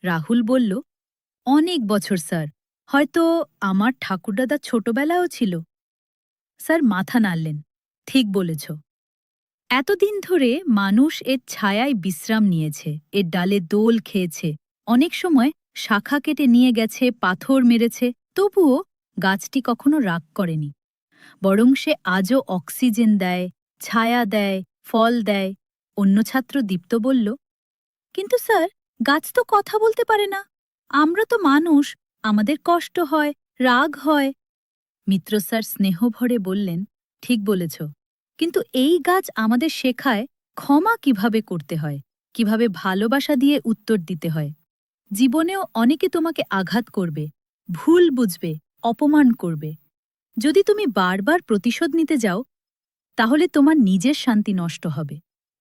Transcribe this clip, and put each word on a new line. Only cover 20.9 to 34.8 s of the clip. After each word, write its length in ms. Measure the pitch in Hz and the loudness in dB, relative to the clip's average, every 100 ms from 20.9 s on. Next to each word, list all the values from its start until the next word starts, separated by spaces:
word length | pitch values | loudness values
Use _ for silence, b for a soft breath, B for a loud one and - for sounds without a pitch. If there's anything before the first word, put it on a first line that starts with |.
| _ _ b b b | _ _ b b b
বরং 320 | 190 196 247 269 | 0 4 4 4
সে 180 | 311 302 | 0 -2
আজও 400 | 185 190 190 262 - | -2 -2 2 0 0
অক্সিজেন 680 | 185 - - 254 214 220 208 | -6 -8 -2 0 2 2 2
দেয়, 320 | 180 180 180 - _ _ | 0 -4 -6 -10 _ _
ছায়া 460 | - 226 226 240 214 | -4 -2 0 0 0
দেয়, 380 | 214 202 190 - _ | -2 -2 -4 -8 _
ফল 400 | - 226 226 240 | -4 0 2 2
দেয়।" 300 | 208 202 190 196 _ _ _ - | -2 -2 -4 -8 _ _ _ -2
অন্য 260 | 196 202 | 2 2
ছাত্র 380 | 226 262 - 277 | 2 -2 -4 -4
দীপ্ত 340 | 202 180 - 233 | -4 -6 -4 -2
বলল, 400 | 254 262 208 277 _ _ _ _ _ _ _ | 0 0 0 -6 _ _ _ _ _ _ _
"কিন্তু 240 | - 403 480 | -10 -2 -2
স্যার, 320 | - 403 349 - _ _ 240 | 2 0 0 -4 _ _ 0
গাছ 260 | 302 - | 0 0
তো 100 | - - | -2 0
কথা 320 | 415 - 427 | 0 0 0
বলতে 240 | 440 440 | 0 0
পারে 240 | 453 415 403 | 0 0 0
না। 180 | 392 - _ _ _ _ | -6 -10 _ _ _ _
আমরা 340 | 277 311 359 440 | 0 2 2 0
তো 80 | 466 | 0
মানুষ, 600 | 320 285 339 285 277 - _ _ | 2 2 4 2 2 -6 _ _
আমাদের 340 | 220 214 214 302 - | -2 0 0 -2 0
কষ্ট 340 | 339 - 359 | 0 0 -4
হয়, 340 | 294 302 294 - _ - | -2 0 -2 -4 _ -2
রাগ 360 | 254 247 311 285 | 2 2 0 -2
হয়।" 380 | 277 294 269 - _ _ _ _ | 0 2 0 -4 _ _ _ _